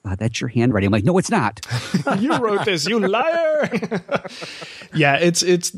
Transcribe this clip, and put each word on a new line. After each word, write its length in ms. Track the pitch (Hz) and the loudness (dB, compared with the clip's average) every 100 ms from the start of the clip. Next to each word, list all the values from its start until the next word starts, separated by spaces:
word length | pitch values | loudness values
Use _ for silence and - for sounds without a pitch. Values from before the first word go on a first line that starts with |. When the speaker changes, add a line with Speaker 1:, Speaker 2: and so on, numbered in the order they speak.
Speaker 1:
"Uh, 120 | 101 95 | -8 -4
that's 260 | 110 113 | -4 -4
your 80 | 127 | -4
handwriting." 380 | 113 117 110 98 | 0 2 4 2
I'm 40 | |
like, 140 | 110 110 | 2 2
"No, 120 | 180 | 2
it's 120 | - | 2
not." 300 | 220 110 - - | 0 0 -4 -8
<laughs> 540 | 120 - 175 277 208 | -8 -4 -2 0 0
Speaker 2:
You 160 | 247 254 | 0 0
wrote 280 | 226 202 208 | 0 0 0
this, 200 | 175 139 | -2 0
you 120 | 226 | 0
liar. 680 | 196 214 311 339 320 302 226 226 | 2 0 0 0 2 0 0 -2
<laughs> 360 | 202 202 - 185 - - - - - - - | -4 -6 -4 -6 -6 -14 -14 -14 -16 -18 -6
Yeah, 260 | 156 143 139 | 2 4 4
it's, 260 | 175 170 | 4 2
it's, 260 | 180 180 - | 2 2 0